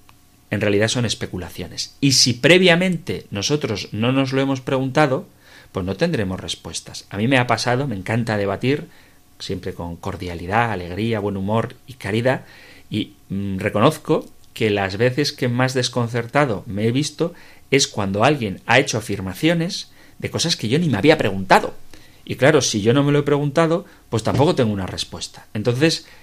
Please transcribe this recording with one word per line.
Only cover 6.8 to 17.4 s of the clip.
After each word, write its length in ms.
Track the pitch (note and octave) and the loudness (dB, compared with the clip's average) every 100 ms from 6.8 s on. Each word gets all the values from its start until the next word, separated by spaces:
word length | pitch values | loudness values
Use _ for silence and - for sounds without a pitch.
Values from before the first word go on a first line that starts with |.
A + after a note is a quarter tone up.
| - - - | -12 -16 -10
A 60 | G2 | -2
mí 100 | A2+ | 2
me 100 | C3+ | 2
ha 80 | B2 | 2
pasado, 420 | A#2 - B2 C#3+ | 0 0 -2 -2
me 80 | G2 | -6
encanta 420 | F2 A2+ A2+ G#2+ | -2 -2 0 -2
debatir, 500 | G2 G2 B2 D3 E3 - - _ _ - | -2 -2 0 -2 -4 -18 -20 _ _ -16
siempre 380 | - F#2 F#2+ F2 | -10 -8 -8 -10
con 200 | E2+ E2+ | -10 -8
cordialidad, 760 | G2 F2+ F#2 E2+ F2 G#2+ A#2 | -8 -8 -8 -8 -2 0 0
alegría, 480 | F#2+ F2 F2+ A2+ G#2+ | -2 -6 -4 -2 -2
buen 180 | G2+ G2 | -2 -4
humor 380 | G2 A2 A2+ - - | -2 -2 -2 -8 -20
y 80 | |
caridad, 520 | - F#2+ A2 B2 D#3 - - - - - | -10 -4 0 0 0 -4 -20 -20 -20 -8
y, 240 | G#2+ - - - | -6 -6 -10 -10
mm, 300 | G2 G2 F#2+ | -6 -4 -4
reconozco 680 | G2 G#2 C3 - - F3 - - - - | -2 2 2 2 -2 -2 -4 -18 -14 -4
que 160 | A2 | 0
las 260 | G2+ G2 G2+ | 0 0 0
veces 340 | B2 B2+ C#3+ | 0 0 -2
que 160 | - B2+ | -2 -2
más 280 | A#2+ B2+ C3 | 0 0 0
desconcertado 880 | A#2+ B2+ A2+ A#2+ A#2 C#3 C#3+ F#2 - | -2 -2 -4 -4 -2 0 0 -2 -6
me 220 | F#2+ A2+ | -2 0
he 40 | |
visto 440 | B2+ D3 - E3 - | 0 -2 -2 -4 -6